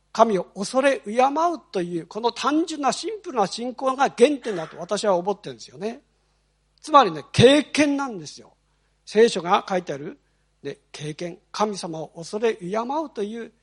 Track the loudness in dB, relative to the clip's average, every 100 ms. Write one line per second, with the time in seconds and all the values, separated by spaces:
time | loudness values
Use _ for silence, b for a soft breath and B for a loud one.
0 | _ 4 4 2 -2 -8 -4 2 2 0
1 | -2 2 2 4 0 -2 _ -6 -4 -6
2 | -8 -4 -4 -2 0 0 0 -2 -2 -2
3 | -6 -10 -6 -2 -2 -2 -10 -4 -2 0
4 | 0 4 4 4 -6 -8 -8 -10 -6 -2
5 | 0 0 0 -6 -8 -16 -18 -12 -10 -10
6 | _ _ _ _ _ _ _ _ 2 4
7 | 4 0 -4 6 8 8 2 2 2 0
8 | -4 -8 -14 -18 -20 _ _ _ _ _
9 | -2 4 4 2 0 0 0 -4 -4 -10
10 | -12 -16 _ _ _ _ -14 -14 _ -14
11 | -12 -10 -12 -12 _ -4 -4 -4 -8 -10
12 | -12 -14 -10 -2 -2 -2 -4 -6 -4 -4
13 | -6 -8 -8 -10 -14 _